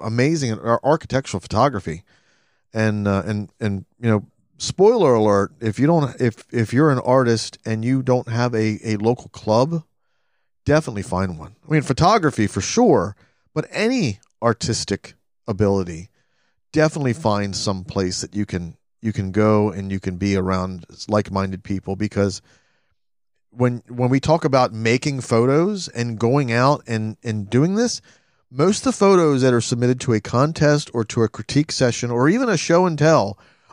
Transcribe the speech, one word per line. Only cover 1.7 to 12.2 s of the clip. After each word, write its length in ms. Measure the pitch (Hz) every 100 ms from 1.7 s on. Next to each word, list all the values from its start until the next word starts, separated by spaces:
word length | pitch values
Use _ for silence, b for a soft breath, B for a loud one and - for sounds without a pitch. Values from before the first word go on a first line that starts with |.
| 104 87 80 - _ _ _ _ _ _
and, 340 | 113 110 104 101
uh, 160 | 98 87
and, 260 | 104 101 _
and, 260 | 110 98 87 _
you 100 | 117
know, 160 | 107 - _ _ _
spoiler 560 | - - 202 240 160 117
alert, 360 | 107 101 98 -
if 200 | 113 107
you 80 | 139
don't, 340 | 170 139 -
if, 240 | 123 - -
if 180 | 120 107
you're 200 | 120 156
an 80 | 127
artist 580 | - 131 123 113 - - -
and 180 | 110
you 200 | 113 135
don't 240 | 127 127 120
have 260 | 117 123
a, 260 | 117 110 107
a 140 | 113 107
local 320 | 107 127 -
club, 540 | - - 110 139 165 - _ _ _ _ _ _ _ -
definitely 360 | 151 156 101
find 380 | - 90 95 80
one. 160 | 78 - -
I 40 |
mean, 100 | 156
photography 640 | 135 127 170 220